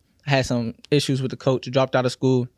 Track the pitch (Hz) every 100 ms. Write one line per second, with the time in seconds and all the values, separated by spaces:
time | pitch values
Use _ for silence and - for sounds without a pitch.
0 | _ _ - 135 127 123 113 - - 147
1 | - 135 127 - - 127 - 131 131 131
2 | 123 - 131 127 123